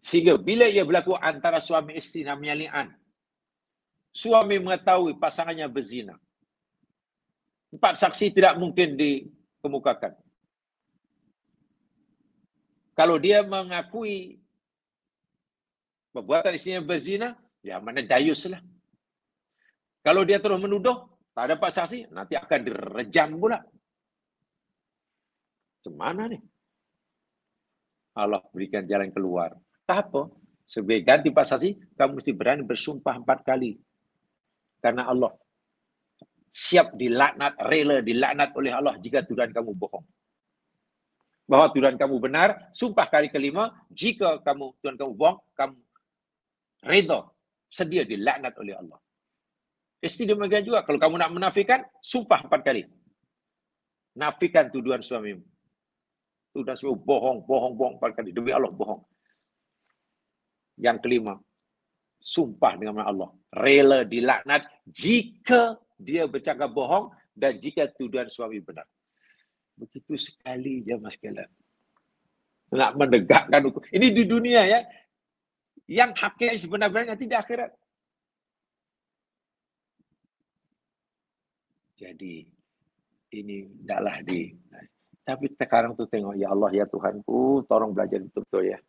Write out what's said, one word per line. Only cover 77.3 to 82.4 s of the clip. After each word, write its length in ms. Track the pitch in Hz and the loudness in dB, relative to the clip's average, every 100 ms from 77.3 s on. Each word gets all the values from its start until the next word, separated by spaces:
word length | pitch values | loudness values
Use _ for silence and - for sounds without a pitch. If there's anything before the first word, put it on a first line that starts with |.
| 233 | -4
akhirat. 340 | 208 240 233 _ _ _ _ _ _ _ _ _ _ _ _ _ _ _ _ _ _ _ _ _ _ _ _ _ _ _ _ _ _ _ _ _ _ _ _ _ _ _ _ _ _ _ | -4 -8 -8 _ _ _ _ _ _ _ _ _ _ _ _ _ _ _ _ _ _ _ _ _ _ _ _ _ _ _ _ _ _ _ _ _ _ _ _ _ _ _ _ _ _ _
Jadi, 480 | 92 82 95 82 | -20 -16 -16 -16